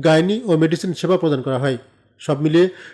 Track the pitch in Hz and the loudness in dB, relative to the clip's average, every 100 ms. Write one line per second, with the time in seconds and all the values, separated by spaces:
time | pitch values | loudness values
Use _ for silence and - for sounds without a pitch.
0 | 156 156 180 214 233 165 160 170 190 165 | 2 2 2 -2 0 0 2 0 -4 -6
1 | 170 185 165 139 127 131 139 123 - _ | -2 0 0 -2 -4 -4 -2 -4 -10 _
2 | _ _ - 143 156 160 185 - - | _ _ -6 -2 2 2 2 -2 -20